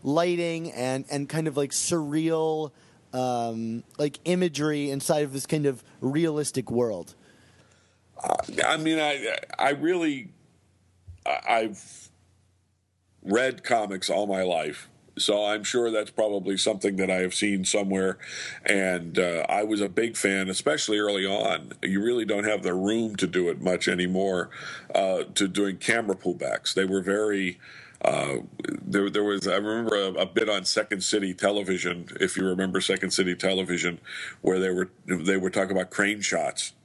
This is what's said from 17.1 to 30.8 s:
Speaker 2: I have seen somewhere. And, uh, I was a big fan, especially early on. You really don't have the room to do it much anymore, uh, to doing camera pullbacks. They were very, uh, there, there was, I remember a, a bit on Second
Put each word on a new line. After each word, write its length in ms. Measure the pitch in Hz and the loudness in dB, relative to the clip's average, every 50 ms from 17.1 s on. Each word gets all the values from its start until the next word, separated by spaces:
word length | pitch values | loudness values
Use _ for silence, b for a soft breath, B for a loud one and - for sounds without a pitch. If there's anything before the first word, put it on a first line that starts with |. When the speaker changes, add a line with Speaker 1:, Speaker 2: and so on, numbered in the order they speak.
Speaker 2:
I 60 | 92 | 2
have 180 | 92 92 92 90 | 0 0 0 0
seen 320 | - - 104 101 95 92 | 0 0 2 2 0 0
somewhere. 500 | - - 107 101 98 95 95 95 95 90 B B B B B B B B B B | 0 0 0 0 0 0 2 2 0 -2 B B B B B B B B B B
And, 540 | - 104 98 95 92 90 90 85 85 78 90 | 0 2 2 2 2 0 -2 -4 -2 0 2
uh, 260 | 90 87 85 82 78 - | 2 2 0 -2 0 2
I 140 | - 101 107 | 2 2 2
was 180 | 107 110 104 101 | 2 0 0 0
a 60 | 98 | 0
big 280 | 90 107 113 117 113 | 0 0 0 0 -2
fan, 320 | - - 104 98 98 95 92 | 0 0 2 2 2 0 0
especially 500 | 92 - - 143 151 151 - - 107 104 | -2 0 0 0 0 0 0 0 2 2
early 280 | 104 104 104 98 95 | 2 2 2 0 0
on. 460 | 95 98 107 110 110 92 78 69 62 - - - | 0 0 0 2 0 0 -2 -4 -10 -14 -6 -2
You 200 | - 95 98 101 | 0 0 2 2
really 220 | 117 123 120 110 | 2 2 2 2
don't 200 | 101 107 101 104 | 0 0 0 2
have 180 | 107 107 98 92 | 2 0 0 0
the 100 | 92 87 | 0 0
room 440 | 92 95 101 110 113 113 113 107 | 0 2 2 2 2 0 -2 0
to 100 | 95 - | 0 -2
do 240 | 87 87 90 90 85 | 0 2 2 2 2
it 100 | 82 - | 0 0
much 260 | - 92 90 87 - | 0 0 0 2 2
anymore, 640 | - 92 90 90 90 92 95 98 98 95 90 87 - B B B B B B B B - | 0 2 2 0 0 2 2 2 2 0 0 -2 -4 B B B B B B B B 2
uh, 300 | - 98 95 95 90 - - - | 2 4 4 2 0 -2 -2 0
to 120 | - 101 | 0 0
doing 300 | 95 90 98 101 98 95 | 0 2 0 0 0 -2
camera 400 | 90 - - 113 117 113 104 95 | -4 0 2 2 2 2 0 -2
pullbacks. 560 | - - 95 85 - 69 65 53 - - - - | -2 0 -4 -2 -2 -2 -4 -4 -2 -4 -2 0
They 140 | 92 98 | 0 2
were 160 | 92 95 98 92 | 2 2 0 2
very, 560 | 92 98 104 107 107 104 98 95 92 90 B B B B B B B B B - | 2 2 2 2 2 2 0 0 -2 -4 B B B B B B B B B -2
uh, 340 | - - 73 73 71 69 58 50 - - - - | 0 0 0 0 -2 -2 -4 -6 -8 -12 -10 -6
there, 440 | - - - - 95 - 101 98 101 | -6 -6 -6 -6 0 0 2 2 2
there 140 | - 104 104 | 2 0 0
was, 220 | 104 101 98 95 | 2 0 0 0
I 100 | 98 87 | 0 0
remember 400 | 98 104 107 110 117 117 110 107 | 0 0 0 -2 0 0 0 2
a, 260 | 101 98 95 92 76 95 | 2 0 0 0 -2 -2
a 40 | |
bit 220 | 92 - 113 113 104 | 0 2 0 2 2
on 160 | 104 98 92 | 0 -2 -2
Second 380 | - - 110 | 0 0 0